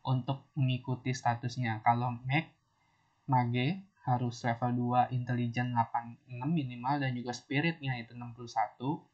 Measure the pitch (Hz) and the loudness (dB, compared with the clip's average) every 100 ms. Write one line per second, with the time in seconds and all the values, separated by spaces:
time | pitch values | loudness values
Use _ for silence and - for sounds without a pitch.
0 | - 131 120 139 - 156 127 123 - 123 | 2 0 0 -4 -4 0 2 2 -2 -2
1 | 131 127 123 120 127 127 120 110 120 120 | -2 0 0 0 -2 -2 -2 2 4 4
2 | 120 120 127 147 160 _ _ _ _ _ | 2 -2 2 2 0 _ _ _ _ _
3 | _ _ - 131 120 123 131 196 - _ | _ _ 2 2 4 2 0 -2 -8 _
4 | - 123 120 117 123 117 123 120 123 123 | -2 0 0 -2 -2 0 0 0 2 4
5 | 120 127 123 120 120 117 123 120 117 120 | 4 0 0 0 0 0 0 2 0 -2
6 | 120 120 - 123 139 165 131 123 127 147 | -6 -16 -14 -6 0 0 0 -4 -2 0
7 | 135 123 120 - _ 139 165 165 135 123 | 0 -2 -4 -8 _ 0 0 -2 -4 -4
8 | 117 120 120 117 120 117 107 - 127 175 | -6 -12 -12 -12 -6 -2 -2 -2 -4 -4
9 | - | -8